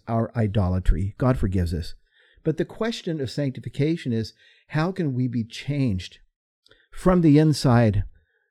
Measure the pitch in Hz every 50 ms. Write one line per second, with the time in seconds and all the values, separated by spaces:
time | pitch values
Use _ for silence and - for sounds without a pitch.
0 | _ - 117 113 113 - - 120 113 98 101 110 92 90 92 92 - - - 80
1 | 98 98 - - 135 123 127 - 120 95 95 95 87 82 90 78 87 - - -
2 | _ _ _ _ _ _ _ _ - 160 147 - 165 - - - 220 233 226 -
3 | - 180 160 151 131 107 - 147 143 135 127 117 - 120 - - 139 156 170 165
4 | - 135 113 113 107 - - _ _ _ _ _ _ - - 151 160 185 190 -
5 | 165 143 127 123 127 120 117 120 110 - - - - - 147 143 135 120 95 92
6 | - - - - _ _ _ _ _ _ _ _ _ _ _ _ _ _ - -
7 | - 185 180 180 165 151 143 151 156 156 139 - - 135 117 120 120 107 98 104
8 | - - - _ _ _ _ _ _ _